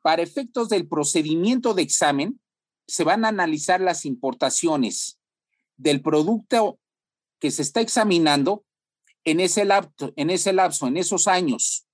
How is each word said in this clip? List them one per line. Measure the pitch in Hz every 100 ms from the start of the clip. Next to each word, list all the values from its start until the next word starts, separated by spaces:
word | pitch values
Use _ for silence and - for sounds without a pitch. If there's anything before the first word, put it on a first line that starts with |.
Para | - 165
efectos | 170 - 254 - 233
del | 208 156
procedimiento | 156 147 170 156 160 190 254 240
de | 196
examen, | 147 - 156 143 165 277 _ _ _ _ _
se | -
van | 160 202 220
a |
analizar | 214 170 156 147 185
las | 185 165 151
importaciones | 127 135 123 135 - 170 151 117 - - - _ _ _ _ _ _
del | 139 143
producto | 143 151 156 226 - 233 208 - _ _ _ _ _ _
que | -
se | 151
está | - -
examinando | 226 - 214 175 156 143 143 208 _ _ _ _ _ _
en | - 160
ese | 180 - 202
lapso, | 196 175 _ 143 -
en | 151
ese | 180 -
lapso, | 190 185 147 135
en | 147
esos | 175 190 202
años | 185 175 117 - - _